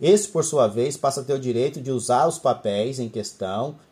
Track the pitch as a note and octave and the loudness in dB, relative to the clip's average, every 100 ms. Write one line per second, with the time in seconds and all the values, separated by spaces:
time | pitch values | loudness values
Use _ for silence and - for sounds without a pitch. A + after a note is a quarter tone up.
0 | D3+ G#3 - E3 - D3 A2 A2 C3+ C#3 | 4 4 4 -2 0 2 2 2 -2 0
1 | C#3 C#3 C3 C3+ B2+ A#2 C#3 C#3 C3 B2+ | -2 -2 -2 -2 0 0 0 -2 -4 -4
2 | A2+ B2 E3 E3 C3 A2+ G#2+ G2+ A#2 C3 | 2 2 2 2 0 0 0 0 -2 -4
3 | A2+ A2+ G2 - F#2 G2+ C#3+ D3+ _ | -6 -6 -10 -6 -6 -4 -6 -8 _